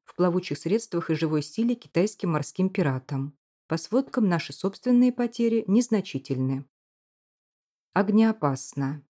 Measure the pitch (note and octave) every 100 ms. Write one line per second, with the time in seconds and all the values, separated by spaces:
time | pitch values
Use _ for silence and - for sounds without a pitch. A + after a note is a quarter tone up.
0 | - - F3+ F3 F3 D3 D#3+ A3 - E3+
1 | D#3+ D3+ D#3+ D3+ D3 - A#3 A#3 - E3
2 | G3+ - F3 D#3 D3 - F#3 F#3+ D#3 C3
3 | - C3+ C#3 - _ _ - D#3+ - A#3
4 | C4+ - G#3 E3+ - - G3 F#3+ B3+ A#3+
5 | B3 B3 A#3+ - A#3 A3+ G#3+ G#3 A#3+ G#3+
6 | F#3+ C3+ - C3 C3 C3+ C#3+ _ _ _
7 | _ _ _ _ _ _ _ _ _ F#3
8 | G3+ G#3 A3 G#3+ D3 C3+ - - C3+ D3+
9 | -